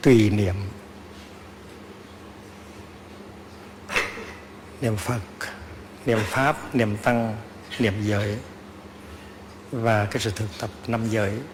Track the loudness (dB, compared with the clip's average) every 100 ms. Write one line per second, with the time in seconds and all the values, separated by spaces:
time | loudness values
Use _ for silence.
0 | 12 10 10 6 4 2 -4 -8 -14 -16
1 | -16 -16 -16 -16 -16 -16 -16 -16 -16 -16
2 | -16 -16 -16 -16 -16 -16 -16 -16 -16 -16
3 | -16 -16 -16 -16 -16 -16 -16 -16 -2 -2
4 | -2 -6 -10 -12 -14 -16 -16 -2 0 2
5 | 0 -2 -4 -10 -10 -10 -14 -14 -14 -6
6 | 2 2 4 4 4 2 0 2 4 4
7 | 4 4 2 -2 -8 -14 -12 2 2 4
8 | 2 2 2 -2 -6 -14 -16 -16 -16 -16
9 | -16 -16 -16 -16 -16 -16 -6 2 6 6
10 | 4 2 0 0 -4 -4 -6 -6 -2 0
11 | 2 4 4 0 -4